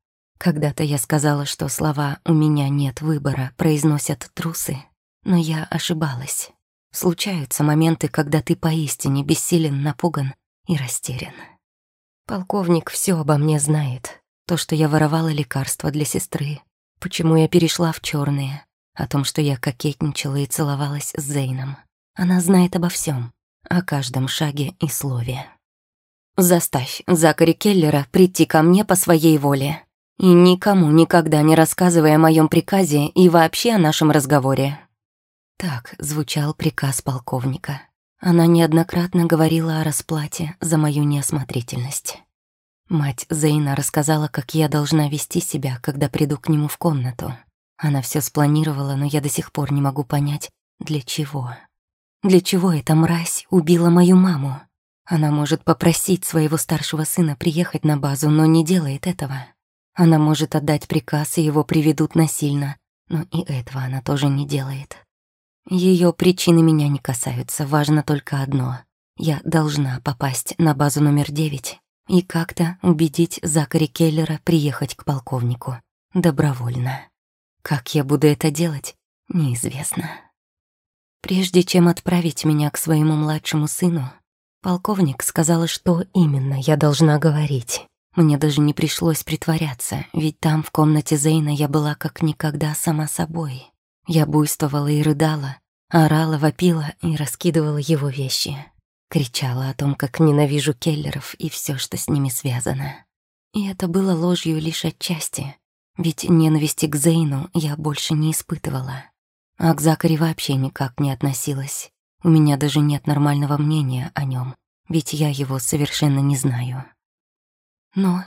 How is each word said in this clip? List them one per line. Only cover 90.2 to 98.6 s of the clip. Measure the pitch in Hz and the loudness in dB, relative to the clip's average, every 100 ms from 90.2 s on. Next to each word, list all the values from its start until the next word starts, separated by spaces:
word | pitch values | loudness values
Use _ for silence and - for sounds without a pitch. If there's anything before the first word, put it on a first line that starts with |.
| 156 - | -4 0
там, | 160 156 | 0 0
в | 151 | 0
комнате | - 156 151 - 151 | 2 4 2 2 0
Зейна, | 151 160 151 | 2 2 2
я | 143 147 | 0 0
была | 151 151 147 | 0 -2 -4
как | 160 - | -8 -2
никогда | 160 151 156 147 151 151 | -2 -2 -4 -2 -4 -2
сама | - 156 156 | -2 -2 -2
собой. | - 160 165 156 131 - _ _ _ - | -4 -6 -6 -8 -10 -16 _ _ _ -2
Я | 165 151 | 0 2
буйствовала | 147 147 - 151 147 143 | 2 0 0 -2 -2 0
и | 147 | 0
рыдала, | 151 143 156 156 139 135 _ _ _ | 0 2 0 -2 -6 -12 _ _ _
орала, | 170 156 156 160 156 | 2 4 4 0 0
вопила | 151 - 180 160 151 - | 0 2 0 0 -4 -6
и | 170 151 | -4 -4
раскидывала | 143 - 175 165 151 147 | -4 -4 -2 0 0 -2
его | 139 160 143 | 0 0 -2
вещи. | 135 135 - - 139 | -4 -4 -4 -6 -8